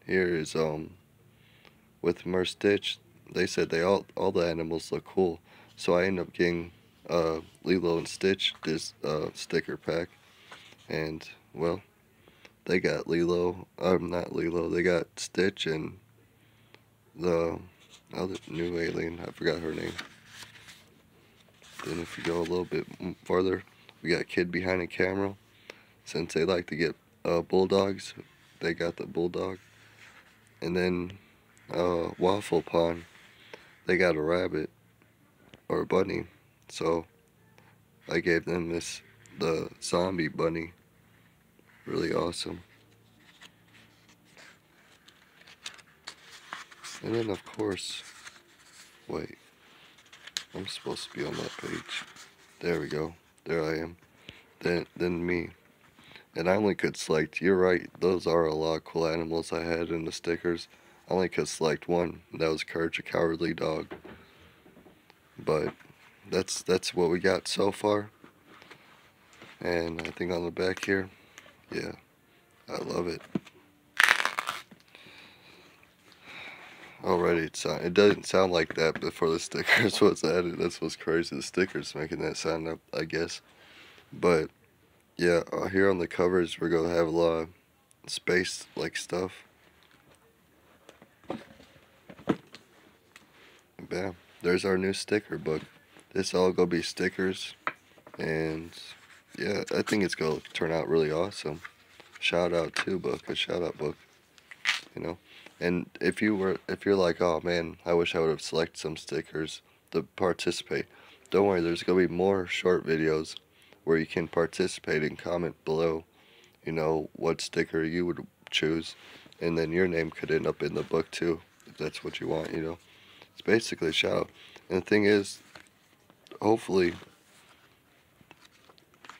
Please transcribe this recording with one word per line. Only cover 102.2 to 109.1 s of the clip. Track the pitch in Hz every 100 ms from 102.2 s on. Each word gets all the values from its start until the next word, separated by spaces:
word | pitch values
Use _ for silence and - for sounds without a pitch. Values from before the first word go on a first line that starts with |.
| - 85 87
out | 85 82 -
to | - 95
book, | - - -
a | 78
shout | - 92
out | 85 -
book, | 76 73 - _ _ - _ - - - - -
you |
know. | 82 85 _ - - -
And | 85 90 - -
if | 90 92
you | 107 104
were, | 95 87 -
if | 95 -
you're | 98
like, | 87 85
"Oh | 90 80
man, | 87 87 80 78 87
I |
wish | 87 85 87
I |
would | 80
have | 76
selected | - 80 82 -
some | - 78
stickers | -